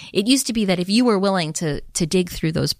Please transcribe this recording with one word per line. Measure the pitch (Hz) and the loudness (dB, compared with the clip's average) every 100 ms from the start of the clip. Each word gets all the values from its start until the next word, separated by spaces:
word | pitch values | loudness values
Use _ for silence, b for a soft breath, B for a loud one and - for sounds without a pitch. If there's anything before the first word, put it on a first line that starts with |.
| B | B
it | 220 214 | -2 2
used | 262 - | 2 2
to | |
be | 226 | 0
that | 190 180 | 0 0
if | 180 | 2
you | 220 | 2
were | 247 196 | 4 4
willing | 196 190 156 | 2 0 -2
to, | 156 160 143 | -4 -4 -4
to | - - 165 | -6 -4 0
dig | 185 180 | 0 0
through | - 160 | -2 -2
those | 160 143 | 0 -2